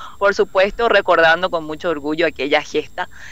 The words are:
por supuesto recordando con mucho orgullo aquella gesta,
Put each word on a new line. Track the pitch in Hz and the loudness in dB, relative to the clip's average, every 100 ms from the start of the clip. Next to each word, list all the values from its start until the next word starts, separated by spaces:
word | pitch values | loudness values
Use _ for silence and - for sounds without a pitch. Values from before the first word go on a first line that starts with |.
| - - | -4 -2
por | 196 | 0
supuesto | 202 196 190 196 - 233 | 2 0 2 0 2 2
recordando | 202 196 170 165 165 185 | 2 4 4 4 4 0
con | 175 | -4
mucho | 151 156 180 | -6 -6 -4
orgullo | 151 143 160 165 | -4 -4 -2 -2
aquella | - 139 147 | -2 -2 -2
gesta, | 147 156 151 - 180 - - | -2 -6 -6 -10 -12 -12 -20